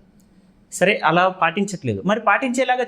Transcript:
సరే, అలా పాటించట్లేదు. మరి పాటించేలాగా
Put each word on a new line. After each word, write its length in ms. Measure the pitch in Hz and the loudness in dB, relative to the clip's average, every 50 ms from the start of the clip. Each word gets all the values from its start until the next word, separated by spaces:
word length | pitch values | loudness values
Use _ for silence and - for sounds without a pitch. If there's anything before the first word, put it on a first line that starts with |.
| - _ _ _ _ _ _ _ _ _ _ _ _ _ | -18 _ _ _ _ _ _ _ _ _ _ _ _ _
సరే, 300 | - - 175 185 214 - - | -6 0 0 2 2 2 2
అలా 240 | 151 160 175 180 190 | 2 2 4 2 2
పాటించట్లేదు. 760 | 185 - - 165 165 202 202 196 196 165 - 127 107 98 - | 0 0 -2 0 0 0 -4 -4 -4 -6 -4 -4 -4 -2 -2
మరి 140 | 185 214 233 | -2 -2 0
పాటించేలాగా 640 | 214 214 202 220 - 262 240 247 262 247 247 247 240 | 2 2 2 2 0 -2 -2 0 0 0 0 -2 -2